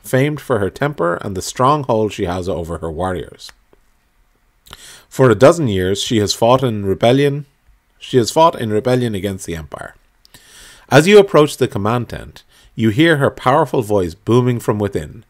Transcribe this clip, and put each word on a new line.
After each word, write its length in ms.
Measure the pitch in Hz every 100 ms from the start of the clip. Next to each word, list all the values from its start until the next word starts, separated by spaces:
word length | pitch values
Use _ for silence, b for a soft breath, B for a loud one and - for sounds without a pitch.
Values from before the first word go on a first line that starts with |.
famed 380 | - 131 143 151
for 180 | - 120
her 120 | 101
temper 460 | - 143 147 170 175
and 160 | 107 92
the 60 |
strong 420 | - - 131 151
hold 280 | 131 110 110
she 120 | -
has 240 | 95 90 90
over 300 | 85 82 85
her 120 | 82
warriors. 640 | 80 92 87 - - - _ _ _ _ _ _ _ _ _ _ _ _ B B B B
For 220 | - 131
a 60 | 101
dozen 320 | 131 170 135
years, 340 | 95 92 101
she 140 | - 117
has 160 | 101
fought 320 | - 117 131
in 200 | 131 107
rebellion, 600 | 98 92 117 135 143 143 143 _ _ _ _ _
she 160 | - 127
has 160 | 110
fought 280 | 160 165 -
in 100 | 113
rebellion 440 | 107 123 127 120
against 320 | 101 98 95 -
the 80 |
Empire. 400 | 82 76 - - _ _ _ _ B B B B B B
As 160 | 131 165
you 140 | 208
approach 360 | 196 156 151 -
the 120 | 123
command 400 | 107 101 120 110
tent, 340 | - 55 - _ b b
you 140 | - 110
hear 300 | 104 170 147
her 120 | 135
powerful 520 | - 127 143 151 147
voice 320 | 104 104 87
booming 440 | 80 - 120 123 120
from 220 | - 107
within, 440 | 101 90 76 117